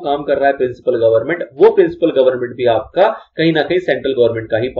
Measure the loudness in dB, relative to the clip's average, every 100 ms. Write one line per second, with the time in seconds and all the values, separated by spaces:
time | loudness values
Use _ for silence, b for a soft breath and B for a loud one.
0 | -2 -4 -2 0 0 0 -4 -4 -4 0
1 | 2 2 0 -6 -6 2 4 4 2 0
2 | 0 2 2 0 -4 -2 0 0 -2 0
3 | 0 B B -2 0 0 0 -2 -2 -2
4 | -2 0 0 -2 -4 -4 -2